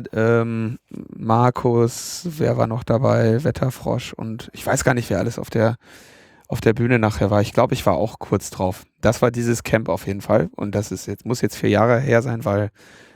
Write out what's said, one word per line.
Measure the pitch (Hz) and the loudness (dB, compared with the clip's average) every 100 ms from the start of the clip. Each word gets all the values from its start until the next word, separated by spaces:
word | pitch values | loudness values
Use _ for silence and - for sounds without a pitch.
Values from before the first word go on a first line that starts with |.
| 117 | 2
ähm, | 110 113 117 117 113 110 123 _ | 0 4 4 2 -2 -4 -6 _
Markus, | - - - 113 113 123 - 127 120 117 - - - 180 156 | -18 -16 -6 0 4 4 2 2 2 2 -2 -10 -10 -8 -2
wer | 120 123 | 0 0
war | 117 | 0
noch | 120 | -2
dabei? | - 117 110 113 113 113 | 0 2 2 4 2 2
Wetterfrosch | 135 - 131 - - 117 - | 0 -2 -4 -4 -4 -4 -6
und | - 113 113 - | -10 -10 -10 -12
ich | - - | -8 -2
weiß | - | 0
gar | 127 | 2
nicht, | 123 113 | 0 0
wer | 92 | -2
alles | 113 - | -2 -6
auf | - | -4
der, | 113 110 117 - - - - - _ - | 0 2 0 -10 -20 -20 -20 -20 _ -8
auf | 117 | 0
der | 117 | 0
Bühne | 113 120 123 | 2 2 4
nachher | 107 - 101 | 2 2 2
war. | 104 | 2
Ich | 101 | 2
glaub, | - 127 | 2 2
ich | 131 107 | 2 0
war | 80 | 2
auch | 113 - | 0 -6
kurz | - 101 - | -4 -4 -4
drauf. | - 92 - - _ | -4 -4 -4 -14 _
Das | 107 - | 0 2
war | 123 | 0
dieses | 117 117 117 | 2 -2 -2
Camp | - 113 113 | 0 0 0
auf | 82 - | -4 -4
jeden | 98 | -6
Fall | - 107 82 - | 0 0 0 -4
und | 104 104 | -4 -4
das | 104 | -4
ist | 92 - | -8 -8
jetzt, | 101 110 | -8 -6
muss | 123 | -4
jetzt | 113 - | -4 -2
vier | 107 | 0
Jahre | 104 117 120 | 4 4 2
her | 135 117 | 2 2
sein, | 120 117 113 | 2 -2 -2
weil | 101 104 - - - - | 0 -2 -6 -20 -20 -20